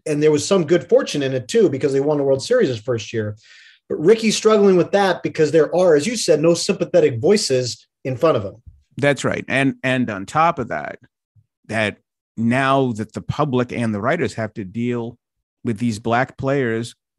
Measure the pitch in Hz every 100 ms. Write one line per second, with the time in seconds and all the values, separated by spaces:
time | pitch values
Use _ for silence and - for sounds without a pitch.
0 | - 147 151 151 - 196 156 175 - 254
1 | 285 151 135 131 - 226 180 131 143 135
2 | 143 147 139 135 - 247 170 117 131 117
3 | - 113 104 107 _ - - _ - -
4 | 160 220 220 - 214 214 202 185 160 202
5 | 196 175 151 - 151 156 143 165 185 147
6 | 160 247 - 151 165 170 - 180 165 170
7 | 151 117 147 214 - 127 123 - _ _
8 | 135 127 165 127 98 - - - _ -
9 | 143 135 117 - - 127 135 123 131 127
10 | 113 98 98 156 165 165 101 80 71 -
11 | _ _ _ _ _ _ - 110 107 -
12 | _ _ _ - 117 127 135 139 131 107
13 | 107 107 - - 147 123 123 - 113 104
14 | 117 170 117 - 110 - 92 113 120 120
15 | 117 120 _ _ _ _ 120 107 120 107
16 | 117 117 135 - 135 143 123 113 120 -
17 | _